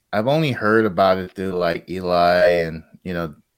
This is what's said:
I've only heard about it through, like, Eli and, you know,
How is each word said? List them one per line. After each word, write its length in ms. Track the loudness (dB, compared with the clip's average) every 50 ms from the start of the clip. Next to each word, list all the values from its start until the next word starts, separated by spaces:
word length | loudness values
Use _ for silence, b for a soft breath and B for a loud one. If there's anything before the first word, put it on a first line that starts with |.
| _ -6 -4
I've 140 | -2 0 0
only 240 | 0 0 0 0
heard 340 | -2 -2 0 2 2 2 2
about 320 | 2 2 2 2 4 2 0
it 140 | -2 -8 -8
through, 180 | -8 -8 -6 -4
like, 360 | -2 -2 -2 -2 -4 -6 -10
Eli 720 | -10 -6 -4 -2 2 2 4 4 4 4 4 4 2 2
and, 220 | 0 -4 -6 -10 -14 _ _ -18 -12
you 100 | -8 -6
know, 220 | -6 -6 -8 -10 _ _ _ _